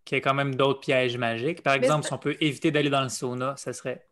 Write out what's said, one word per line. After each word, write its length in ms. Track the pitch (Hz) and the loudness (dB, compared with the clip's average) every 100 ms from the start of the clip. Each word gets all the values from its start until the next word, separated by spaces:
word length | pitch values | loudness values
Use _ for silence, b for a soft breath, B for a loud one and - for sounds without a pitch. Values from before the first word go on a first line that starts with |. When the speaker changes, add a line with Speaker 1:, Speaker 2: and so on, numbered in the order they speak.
Speaker 1:
qu'il 120 | - 135 | -6 -2
y 20 | |
ait 40 | |
quand 120 | 135 | 0
même 200 | 135 139 | 0 0
d'autres 260 | 131 139 135 | 2 2 2
pièges 380 | - 131 127 120 | 0 2 2 0
magiques. 440 | 117 113 135 175 | -2 -2 -4 -2
Par 120 | 139 | 2
Speaker 2:
Mais 60 | 135 | 2
Speaker 1:
exemple, 220 | 127 151 | 4 2
Speaker 2:
c'est 40 | 151 | 0
Speaker 1:
si 60 | |
on 40 | 135 | -4
peut 180 | 143 - | -4 0
éviter 300 | 156 123 165 | 0 0 0
d'aller 180 | 151 147 | 2 2
dans 120 | 139 | 2
le 60 | 131 | 0
sauna, 440 | - 131 123 131 139 | -4 -6 -4 -4 -6
ça 160 | - | -8
serait 340 | 123 131 117 - | -8 -8 -10 -14